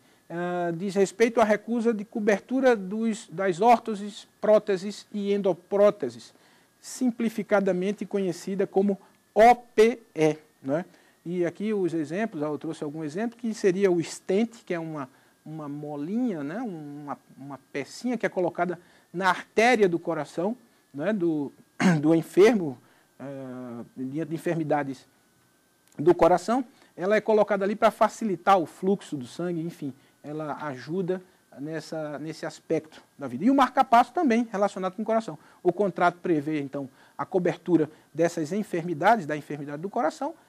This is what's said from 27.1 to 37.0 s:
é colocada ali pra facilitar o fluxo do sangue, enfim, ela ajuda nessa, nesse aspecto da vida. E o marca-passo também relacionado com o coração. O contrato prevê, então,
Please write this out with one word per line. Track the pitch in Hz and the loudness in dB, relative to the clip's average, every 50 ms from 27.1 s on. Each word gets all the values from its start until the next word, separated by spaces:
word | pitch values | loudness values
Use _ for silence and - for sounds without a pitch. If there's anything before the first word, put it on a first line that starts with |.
| 214 | 0
é | 214 | 2
colocada | - - 220 214 202 202 214 196 196 | 2 2 4 4 4 2 0 0 0
ali | 196 214 | -2 0
pra | 202 233 214 | 2 2 2
facilitar | 214 - 226 214 - - 226 214 180 160 - 190 196 190 | 2 2 0 0 0 -2 -4 -4 -4 -2 2 4 4 4
o | 156 139 | 4 0
fluxo | - - - 190 202 190 - - 151 143 | -6 -4 -2 0 0 0 -2 -6 -10 -10
do | 123 | -10
sangue, | 113 - - 170 180 175 165 | -10 -10 -8 -6 -6 -4 -6
enfim, | 160 170 165 - 156 139 120 - _ _ _ _ - | -6 -8 -10 -10 -10 -10 -10 -12 _ _ _ _ -16
ela | 143 147 156 156 147 135 - | -12 -10 -8 -8 -8 -8 -8
ajuda | 151 151 131 123 120 143 160 190 190 170 185 185 185 - _ _ _ _ - 123 | -8 -10 -10 -10 -10 -6 -6 -4 -2 -4 -4 -6 -8 -12 _ _ _ _ -16 -12
nessa, | 139 156 160 156 147 - 170 160 156 151 147 131 | -10 -10 -8 -10 -10 -10 -10 -8 -8 -8 -10 -10
nesse | 147 160 156 - - | -10 -12 -12 -10 -12
aspecto | 156 - - _ - 160 151 156 - - - - _ _ - | -12 -12 -14 _ -4 -4 -4 -4 -6 -12 -20 -20 _ _ -12
da | 139 127 | -10 -8
vida. | 123 120 180 | -6 -2 2
E | 247 | 2
o | 277 | 4
marca-passo | 277 262 247 - 277 269 - - - 359 - - | 4 4 2 2 0 2 6 6 6 6 4 2
também | 359 349 262 220 233 247 233 | 0 2 2 2 2 2 0
relacionado | - 190 208 196 - 202 185 185 185 | 0 0 0 0 0 -2 -6 -6 -6
com | - | -4
o | 214 | -4
coração. | 220 226 226 220 - 151 - _ - - _ - | -2 0 0 -2 -4 -8 -14 _ -20 -20 _ -2
O | 180 170 | 0 0
contrato | - 208 190 170 - 175 175 175 - | 2 0 0 0 2 2 0 0 0
prevê, | - 180 170 151 139 151 156 151 | 0 0 0 0 0 -2 -4 -4
então, | 139 135 - 143 139 123 - _ | -4 -6 -6 -8 -8 -10 -12 _